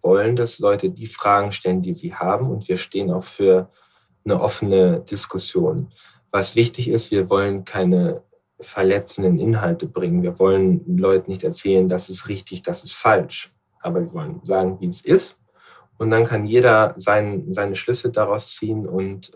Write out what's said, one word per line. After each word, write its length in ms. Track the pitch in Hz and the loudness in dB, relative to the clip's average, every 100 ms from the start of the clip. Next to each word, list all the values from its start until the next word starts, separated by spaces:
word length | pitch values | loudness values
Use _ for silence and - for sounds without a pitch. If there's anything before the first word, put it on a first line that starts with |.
wollen, 320 | 87 98 110 123 | 2 4 4 0
dass 240 | 117 - | -2 0
Leute 300 | 101 - 92 | 0 2 0
die 180 | 92 110 | -6 -12
Fragen 460 | - 104 101 101 | -4 2 2 2
stellen, 280 | - 92 92 | -4 -2 -2
die 120 | 90 | -2
sie 220 | 85 - - | -6 -8 -6
haben, 340 | 87 120 131 | -2 -2 -2
und 180 | 113 - | -4 -4
wir 80 | 92 | -6
stehen 340 | - 95 98 | -4 -6 -2
auch 120 | 92 | -4
für 460 | - - 98 92 92 _ _ _ _ _ - | -6 0 4 4 4 _ _ _ _ _ -2
eine 160 | 92 | 0
offene 580 | 107 - 101 95 92 85 | 0 -2 2 4 4 4
Diskussion. 880 | - 101 - 95 - 92 85 - - _ - _ _ | -2 -8 -8 -8 -4 0 0 0 -6 _ -20 _ _
Was 260 | 101 95 117 | -4 -2 2
wichtig 340 | 120 - 120 | 0 0 -2
ist, 200 | 113 - | -2 0
wir 200 | 101 92 | -2 2
wollen 340 | 98 101 98 | 2 2 -2
keine 580 | 92 92 90 90 85 - _ _ _ _ | -6 -2 2 2 2 -2 _ _ _ _
verletzenden 800 | - - 95 101 - - 92 87 | -14 -2 2 2 -2 -2 2 2
Inhalte 480 | 110 110 85 85 - | 2 0 0 -4 -6
bringen. 360 | - 90 87 | -4 -2 0
Wir 160 | 87 - | -2 2
wollen 580 | 190 95 95 90 - 90 | 2 4 4 2 0 0
Leuten 340 | 92 95 - | 4 2 0
nicht 100 | - | -6
erzählen, 440 | - - 101 95 92 | -6 -4 2 4 4
das 220 | 90 90 | 0 -4
ist 180 | 92 - | -12 -10
richtig, 360 | 101 - 175 | -10 -10 -12
das 200 | - 175 | -8 -8
ist 80 | - | -8
falsch. 600 | - 113 104 - - - _ _ _ | -2 2 2 0 -10 -16 _ _ _
Aber 220 | - 170 | -6 -4
wir 100 | - | -4
wollen 280 | 85 76 - | -8 -10 -10
sagen, 380 | - 92 92 92 | -4 -2 -2 -4
wie 60 | 90 | -6
es 120 | 90 | -6
ist. 360 | - - - - _ _ _ - _ - | 2 2 2 -14 _ _ _ -20 _ -6
Und 120 | 110 | 0
dann 140 | 113 113 | 2 2
kann 180 | 110 | 0
jeder 520 | 104 120 123 110 107 - | 2 4 6 6 4 0
sein, 560 | 101 104 104 98 - | 0 2 0 -4 -6
seine 220 | 92 101 95 | -4 -4 -4
Schlüsse 340 | - 123 123 | -4 -2 -2
daraus 440 | 117 104 104 - - | -2 0 -2 -4 -8
ziehen 300 | 110 110 98 | -6 -6 -4
und, 460 | 92 98 98 - | -6 -6 -8 -16